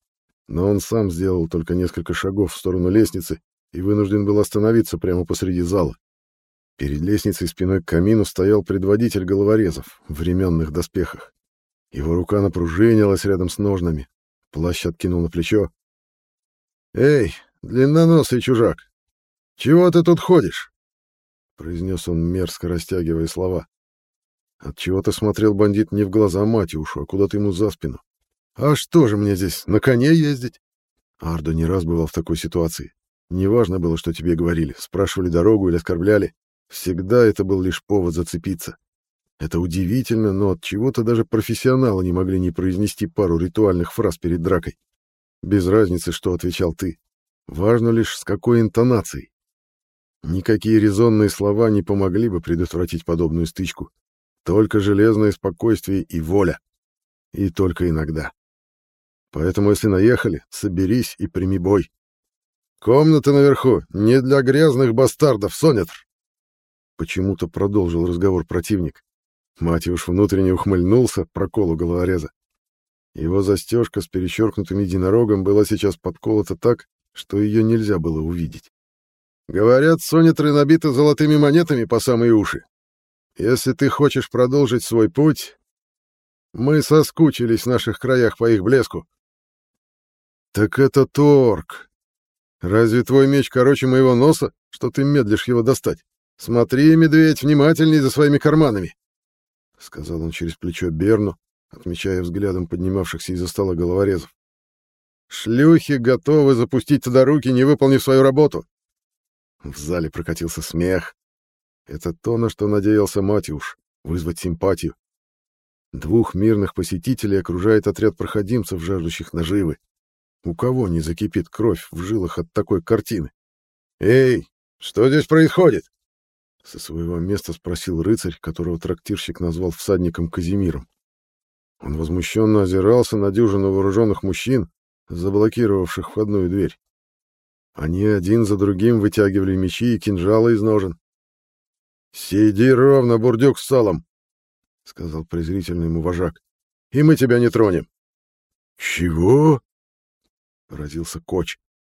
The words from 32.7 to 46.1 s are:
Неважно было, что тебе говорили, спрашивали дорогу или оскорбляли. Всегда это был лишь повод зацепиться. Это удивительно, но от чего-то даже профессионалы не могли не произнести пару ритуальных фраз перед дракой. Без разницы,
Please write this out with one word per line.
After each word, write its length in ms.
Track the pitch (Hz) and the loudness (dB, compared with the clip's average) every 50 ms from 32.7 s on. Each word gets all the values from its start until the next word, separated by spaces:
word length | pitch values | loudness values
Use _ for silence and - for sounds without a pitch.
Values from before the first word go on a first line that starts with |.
| - - 69 - _ _ _ _ _ _ _ - | -4 -8 -16 -16 _ _ _ _ _ _ _ -8
Неважно 500 | 87 92 95 98 110 120 113 87 92 92 | -4 -2 0 2 2 2 2 0 -2 -2
было, 160 | 85 85 82 | -2 -2 -2
что 160 | 82 - 85 | -2 -4 -6
тебе 240 | 82 - 78 87 85 | -8 -4 -2 -2 -2
говорили, 400 | 80 87 85 85 82 80 67 - - | 0 0 -2 0 -2 -2 -4 -6 -12
спрашивали 500 | - - - 90 98 90 - 98 92 90 | -16 -8 -4 -4 -4 -2 -2 -4 -4 -2
дорогу 400 | 82 85 85 107 110 104 98 90 | 0 2 4 4 4 2 2 0
или 80 | 85 | -2
оскорбляли. 580 | 87 82 - 92 82 90 101 107 101 95 - _ _ _ _ _ _ _ _ | -2 -2 -4 -4 -2 0 2 2 2 0 -2 _ _ _ _ _ _ _ _
Всегда 560 | - - - 92 90 85 95 95 117 123 120 | -16 -10 -8 -6 -6 -6 -4 0 2 4 4
это 180 | 107 101 - | 4 2 0
был 200 | 98 92 98 95 | -2 -2 -2 -2
лишь 200 | 92 92 85 - _ | -2 -2 -4 -6 _
повод 300 | - 101 101 87 87 80 | -2 -2 0 0 -2 -2
зацепиться. 640 | 85 85 - - 85 - 98 92 85 - - - _ _ _ _ _ _ _ _ _ _ _ _ - | -4 -6 -6 -8 -8 -6 -6 -8 -8 -10 -14 -16 _ _ _ _ _ _ _ _ _ _ _ _ -10
Это 180 | - 82 - 82 | -8 -6 -4 -4
удивительно, 720 | 90 90 82 95 95 87 110 131 120 - 117 113 110 104 | -4 -4 -4 -4 -2 -2 -2 -2 -2 -2 -2 0 0 0
но 200 | 95 95 104 98 | 0 0 0 -2
от 100 | 92 85 | -2 -4
чего-то 400 | - - 98 104 117 135 117 - | -6 -8 -6 -4 -2 -2 -2 -2
даже 220 | 113 113 120 113 117 | 0 0 0 0 0
профессионалы 800 | - - 110 101 - 113 - - 131 131 131 131 117 98 92 90 | 0 -2 -2 -2 -2 -4 -2 0 0 2 2 2 0 0 0 -2
не 80 | 90 | -2
могли 260 | 87 92 92 92 95 92 | -2 -2 -2 0 -2 -2
не 140 | 92 90 | -2 -2
произнести 540 | 82 - 90 95 90 92 104 101 - - 104 | -4 -2 -2 -2 -2 -2 -2 -4 -4 -6 -8
пару 320 | 85 - - 101 90 85 82 | -6 -2 -2 0 0 0 0
ритуальных 540 | 90 90 - 107 107 98 90 87 87 - | -2 -2 -4 -2 -2 -2 -2 -2 -4 -6
фраз 260 | - - 117 92 82 - | -4 -4 -4 -4 -4 -4
перед 220 | - 85 85 87 | -6 -4 -4 -4
дракой. 380 | 80 92 92 85 - 71 - _ _ _ _ _ _ _ _ _ _ _ _ _ | -2 -2 -2 -2 -4 -6 -14 _ _ _ _ _ _ _ _ _ _ _ _ _
Без 240 | - 85 101 101 87 | -6 -2 0 0 2
разницы, 460 | 90 98 113 107 87 87 87 - 87 | 2 2 2 2 0 -2 -4 -6 -8